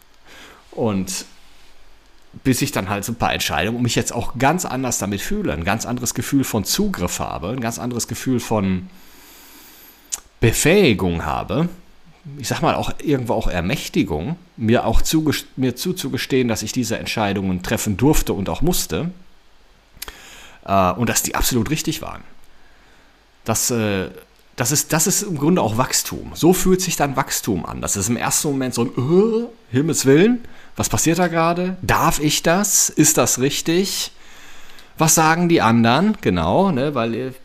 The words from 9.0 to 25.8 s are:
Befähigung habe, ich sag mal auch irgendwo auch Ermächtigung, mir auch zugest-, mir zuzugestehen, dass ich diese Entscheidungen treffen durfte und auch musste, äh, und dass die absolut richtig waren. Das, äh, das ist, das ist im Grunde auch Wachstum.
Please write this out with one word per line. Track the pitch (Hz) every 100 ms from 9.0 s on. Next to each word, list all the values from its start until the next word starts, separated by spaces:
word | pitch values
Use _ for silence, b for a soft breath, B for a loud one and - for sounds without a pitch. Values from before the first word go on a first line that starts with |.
| B B B B B B B B B B B - - -
Befähigung | 117 - 143 196 170 95 92 82
habe, | 78 64 - 107 175 - - - - - 156 143
ich | 131
sag | -
mal | 156
auch | 80 - -
irgendwo | - 135 117
auch | 110 -
Ermächtigung, | 87 85 160 - - 120 76 95 170 - -
mir | 110 117 -
auch | 226
zugest-, | - 160 151 - - -
mir | 131 120
zuzugestehen, | 180 185 139 127 - 131 120
dass | 110
ich | 110
diese | - 110 110
Entscheidungen | - - 101 98 98 90
treffen | - 113 - 92
durfte | 131 156 -
und | 92 92
auch | 80
musste, | - 175 - - 165 180 - - _ - _ _ _ - B B B B B B
äh, | - 98 90
und | 92 113
dass | 110
die | -
absolut | - - 123 110
richtig | 156 - -
waren. | 87 90 - - - b b b b b b b b _
Das, | - - -
äh, | 120 107 98 78 - - _ _ -
das | 127
ist, | 147 -
das | 156 202
ist | -
im | 208 151
Grunde | 147 180
auch | 110
Wachstum. | 110